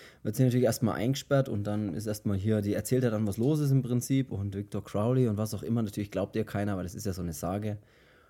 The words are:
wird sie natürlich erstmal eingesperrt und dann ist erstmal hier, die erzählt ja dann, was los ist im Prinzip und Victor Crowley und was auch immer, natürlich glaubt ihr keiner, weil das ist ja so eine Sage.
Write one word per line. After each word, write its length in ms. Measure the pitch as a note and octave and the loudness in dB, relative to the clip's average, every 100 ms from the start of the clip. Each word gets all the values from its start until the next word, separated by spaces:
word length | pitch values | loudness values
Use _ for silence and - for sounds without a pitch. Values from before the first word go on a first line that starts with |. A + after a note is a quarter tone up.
| - - | -20 -8
wird 120 | G#2+ G#2+ | -4 4
sie 80 | |
natürlich 220 | B2+ B2 A#2 | 4 6 4
erstmal 300 | - G#2+ D2 | 4 0 2
eingesperrt 520 | A#2+ C3+ - C#3 C3+ | 0 -2 2 2 2
und 160 | G2+ G#2 | -2 -2
dann 280 | G#2+ G#2 | -2 -2
ist 140 | D#2 G#2+ | -4 -4
erstmal 280 | G2+ G#2+ G2 | -4 -2 0
hier, 260 | G#2+ A2 | 2 2
die 120 | G2+ | 2
erzählt 300 | - - B2+ | 0 0 2
ja 80 | B2 | 2
dann, 160 | G#2+ G#2 | 0 -2
was 100 | G2+ | 0
los 220 | B2+ D#3 | 0 2
ist 100 | C#3+ | 4
im 120 | C3+ | 2
Prinzip 480 | A#2 B2 - C3+ C3 | 2 -2 0 0 0
und 240 | G2 G2+ G2 | -4 -4 -6
Victor 280 | G2+ G2+ | -6 -8
Crowley 440 | - G2 A2+ C3 A#2+ | -4 0 2 4 2
und 80 | G#2 | 0
was 160 | G#2+ | -2
auch 100 | G2 | -4
immer, 180 | - A2+ | -2 -2
natürlich 280 | G#2 G#2 G#2 | -2 -4 -4
glaubt 240 | F#2+ G2+ A2 | -4 -2 -4
ihr 80 | |
keiner, 320 | G#2 G2+ G2+ F#2+ | -2 -2 -2 -2
weil 80 | |
das 120 | F2+ - | -4 -6
ist 100 | G2+ | -6
ja 80 | |
so 80 | F2+ | -4
eine 100 | F2 | -6
Sage. 440 | D#2 E2+ G2+ G#2+ G2+ - _ _ - | -4 -4 -2 -4 -6 -12 _ _ -20